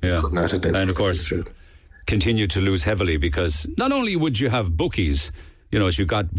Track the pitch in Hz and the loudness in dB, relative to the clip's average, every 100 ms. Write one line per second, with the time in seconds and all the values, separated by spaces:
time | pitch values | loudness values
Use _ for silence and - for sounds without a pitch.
0 | 92 87 78 90 82 95 87 90 95 90 | 0 0 0 0 0 0 0 0 0 0
1 | 98 87 - 90 82 - - - - - | 0 0 -2 -4 -6 -12 -20 -20 -20 -12
2 | - 107 104 113 101 98 98 95 95 107 | -2 0 2 2 2 2 2 2 0 0
3 | 92 78 82 - 87 - - - 262 277 | 0 0 0 0 0 -2 -4 -2 0 0
4 | 233 180 156 113 135 123 98 82 - - | 0 0 0 0 0 0 0 0 -2 0
5 | 85 71 - - - - - 117 95 - | 0 0 -4 -10 -18 -20 -4 0 2 2
6 | 98 107 92 | 0 0 -2